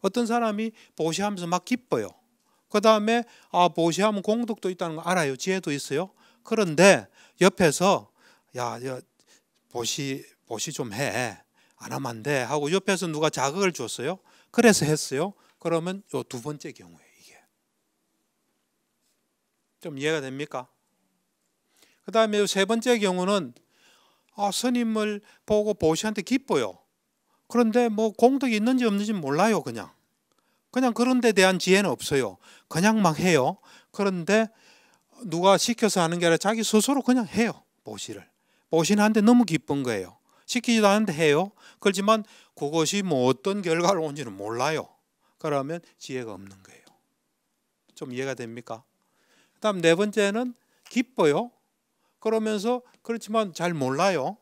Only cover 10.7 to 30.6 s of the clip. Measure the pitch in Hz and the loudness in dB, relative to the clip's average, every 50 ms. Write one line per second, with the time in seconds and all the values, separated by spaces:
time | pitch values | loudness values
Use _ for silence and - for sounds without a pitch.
10.7 | 151 - 143 120 98 104 143 120 92 120 127 113 98 - _ _ _ _ _ _ | -8 -8 -8 -8 -6 -6 -6 -4 -4 -4 -6 -6 -8 -14 _ _ _ _ _ _
11.7 | _ _ - - 135 139 139 123 120 110 107 139 147 135 123 113 143 151 147 135 | _ _ -16 -12 -10 -8 -8 -8 -10 -8 -4 -2 -2 -2 -2 -2 -4 -4 -2 -2
12.7 | 175 190 - - 196 175 185 170 156 147 160 151 - 147 127 139 147 190 202 185 | -2 -2 0 0 -2 -2 -2 -6 -4 -2 -2 -2 0 0 -2 -2 -2 0 -2 -2
13.7 | 170 - 127 107 - - - - 185 190 _ _ _ _ _ _ - - 233 233 | -2 -4 -8 -10 -8 -8 -6 -8 -8 -8 _ _ _ _ _ _ 0 4 6 6
14.7 | 202 - - 143 156 151 - - - 135 160 208 202 _ _ _ _ _ _ 170 | 6 6 2 0 0 -2 -2 -6 -4 -4 -4 -4 -6 _ _ _ _ _ _ -2
15.7 | 165 165 160 180 190 196 208 _ - 135 120 _ - 123 113 147 151 139 - 120 | -2 -2 -2 -4 -8 -10 -12 _ -8 -8 -8 _ -12 -10 -10 -10 -12 -10 -14 -16
16.7 | - - 92 87 85 80 _ _ _ _ _ - - _ _ _ _ _ _ _ | -18 -18 -20 -20 -20 _ _ _ _ _ _ -20 -20 _ _ _ _ _ _ _
17.7 | _ _ _ _ _ _ _ _ _ _ _ _ _ _ _ _ _ _ _ _ | _ _ _ _ _ _ _ _ _ _ _ _ _ _ _ _ _ _ _ _
18.7 | _ _ _ _ _ _ _ _ _ _ _ _ _ _ _ _ _ _ _ _ | _ _ _ _ _ _ _ _ _ _ _ _ _ _ _ _ _ _ _ _
19.7 | _ _ - 180 147 135 139 151 160 156 135 131 131 135 151 - - 131 127 _ | _ _ -14 -14 -10 -4 -2 -2 -2 -2 -4 -6 -10 -10 -10 -8 -10 -12 -12 _
20.7 | _ _ _ _ _ _ _ _ _ _ _ _ _ _ _ _ _ _ _ _ | _ _ _ _ _ _ _ _ _ _ _ _ _ _ _ _ _ _ _ _
21.7 | _ _ _ _ _ _ _ - 185 226 226 214 208 208 202 185 - 196 196 190 | _ _ _ _ _ _ _ -2 2 2 2 2 2 0 0 0 2 0 0 2
22.7 | 226 233 220 254 240 233 208 190 180 180 180 190 208 202 160 120 117 _ _ _ | 0 -2 2 0 0 2 2 0 0 0 0 0 0 0 -2 -6 -12 _ _ _
23.7 | _ _ _ _ _ _ _ _ _ _ _ _ _ - 202 202 180 - - 254 | _ _ _ _ _ _ _ _ _ _ _ _ _ -4 -4 -4 -4 -2 -2 -2
24.7 | 247 240 240 226 220 220 214 214 208 208 208 _ _ _ _ - 214 208 208 214 | 0 0 -2 -2 -2 -2 -2 -2 -4 -8 _ _ _ _ _ 0 0 0 2 0
25.7 | 208 - - 156 160 160 - 214 214 214 180 - 240 269 - - 185 147 117 98 | -2 0 2 2 2 2 -2 -4 -4 -4 -4 -2 -2 -2 0 0 0 0 0 -2
26.7 | 90 _ _ _ _ _ _ _ _ _ _ _ _ _ _ _ - 233 247 220 | -6 _ _ _ _ _ _ _ _ _ _ _ _ _ _ _ 2 2 2 4
27.7 | 214 247 247 233 214 202 220 220 208 - - 247 269 269 277 254 226 214 214 240 | 2 2 0 2 0 0 -2 -2 0 2 2 2 2 2 0 0 0 0 2 2
28.7 | 262 254 247 226 202 202 208 214 220 190 156 135 143 156 190 226 220 175 135 139 | 2 2 2 0 0 0 -2 -4 -4 -4 -2 -2 0 2 2 2 2 0 -2 -6
29.7 | 113 113 92 - _ _ _ _ _ _ _ _ _ _ _ _ _ _ | -10 -10 -12 -14 _ _ _ _ _ _ _ _ _ _ _ _ _ _